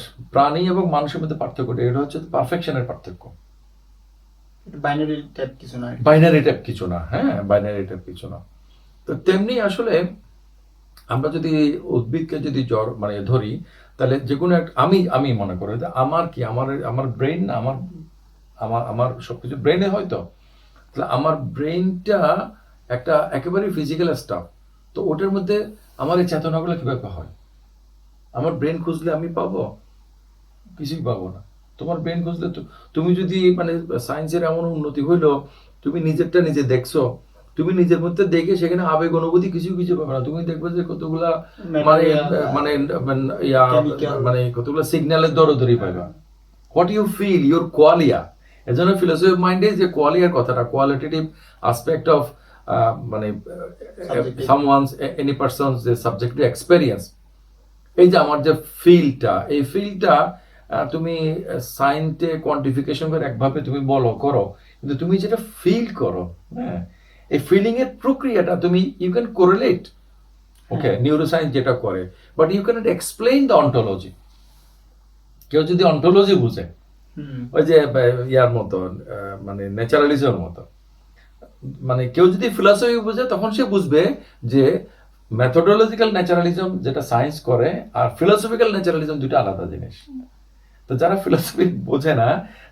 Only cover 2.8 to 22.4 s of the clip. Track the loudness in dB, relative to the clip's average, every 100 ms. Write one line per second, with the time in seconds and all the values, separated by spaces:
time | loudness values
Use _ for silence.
2.8 | -4 -8 -14 -18 -20 -20 _ _ _ _
3.8 | _ _ _ _ _ _ _ _ -20 -6
4.8 | -4 -2 -2 -4 -8 -8 -10 -10 -16 -12
5.8 | -10 0 6 8 8 6 4 0 -4 -8
6.8 | -6 -6 -4 -2 -2 -2 2 2 2 -6
7.8 | -8 -10 -14 -16 -14 -16 -18 _ _ _
8.8 | _ _ -10 -6 0 0 2 0 -2 -2
9.8 | 0 0 0 -8 -20 _ _ _ _ _
10.8 | _ _ -6 -4 -2 -2 -2 2 2 0
11.8 | -2 -4 -2 -4 -4 -6 -4 -4 -2 -2
12.8 | -2 -4 -6 -6 0 0 0 -8 -12 -20
13.8 | -18 -4 0 0 -2 -2 2 2 0 0
14.8 | 4 4 2 0 0 0 -2 -6 -6 -6
15.8 | -6 -2 0 0 -4 -4 -6 -4 -4 -6
16.8 | -6 -4 -4 -2 -2 -2 -4 -4 -4 -6
17.8 | -10 -14 -20 _ _ _ _ -12 -4 -4
18.8 | -4 -2 -4 -4 -12 -12 -10 -4 0 2
19.8 | 2 -2 -4 -8 -10 _ _ _ _ _
20.8 | _ -8 -4 0 0 -2 -4 -6 -4 -2
21.8 | -2 -2 -2 0 2 0